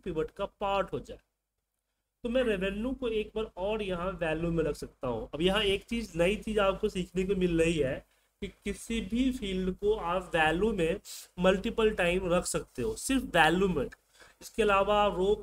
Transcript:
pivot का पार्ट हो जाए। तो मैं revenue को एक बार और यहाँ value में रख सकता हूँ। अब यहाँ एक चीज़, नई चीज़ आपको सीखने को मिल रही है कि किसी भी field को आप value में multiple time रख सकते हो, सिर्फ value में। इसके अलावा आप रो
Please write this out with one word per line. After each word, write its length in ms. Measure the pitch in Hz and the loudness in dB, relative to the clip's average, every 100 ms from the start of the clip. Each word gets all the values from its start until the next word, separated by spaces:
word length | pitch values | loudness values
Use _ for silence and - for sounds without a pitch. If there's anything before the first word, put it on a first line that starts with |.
pivot 280 | 196 160 156 | -6 -4 -4
का 140 | - 196 | -6 -8
पार्ट 480 | - 202 196 185 | -4 0 0 0
हो 60 | 139 | -6
जाए। 180 | - - _ _ _ _ _ _ _ _ _ _ | -10 -16 _ _ _ _ _ _ _ _ _ _
तो 60 | 240 | -2
मैं 120 | 247 | 0
revenue 480 | 240 196 196 202 240 | 0 0 -2 -2 -4
को 140 | 262 240 | -4 -4
एक 220 | 220 214 214 | -2 -4 -6
बार 100 | 220 - | -8 -6
और 220 | 190 220 | -4 -2
यहाँ 260 | 196 175 175 | -4 -4 -4
value 380 | 170 165 165 170 | -4 -2 -2 0
में 120 | 165 | 0
रख 120 | 151 143 | -2 -4
सकता 320 | 131 - 127 | -10 -8 -6
हूँ। 200 | 113 - | -6 -6
अब 80 | 147 | -2
यहाँ 200 | 180 202 | 0 2
एक 200 | 202 196 | 0 -2
चीज़, 280 | - 233 220 160 | -2 -6 -4 0
नई 180 | 175 214 | 0 0
चीज़ 240 | 220 214 | -2 0
आपको 300 | 196 190 214 | 2 2 -2
सीखने 340 | 190 175 185 | -2 -4 -2
को 120 | 185 185 | 0 0
मिल 260 | 180 165 | 2 2
रही 160 | 165 165 | 2 2
है 180 | 131 170 - _ _ _ | 0 -4 -10 _ _ _
कि 60 | 196 | -14
किसी 520 | - 202 196 - 226 | -10 -8 -8 -6 -6
भी 280 | 190 233 262 | -2 0 0
field 420 | 254 196 185 185 185 | -2 -4 -2 -2 -2
को 200 | 202 220 | 0 0
आप 340 | 170 185 180 170 | 0 -2 0 2
value 360 | 156 160 214 | 4 4 2
में 260 | 202 160 196 - - - - | 2 0 -2 -8 -18 -12 2
multiple 520 | 180 190 226 226 220 | 4 4 0 0 0
time 340 | 208 175 185 180 | 2 2 2 2
रख 160 | 175 - | 0 0
सकते 360 | 165 - - | -4 -6 -6
हो, 140 | 113 110 | -4 -4
सिर्फ 260 | - 269 - 170 | -2 0 2 4
value 320 | 156 180 196 | 6 6 2
में। 200 | 156 117 - _ _ - _ | 0 -4 -8 _ _ -20 _
इसके 220 | - - | -8 0
अलावा 380 | 208 196 196 208 | 2 4 4 4
आप 160 | 208 180 | 2 2
रो 180 | 190 208 | 0 0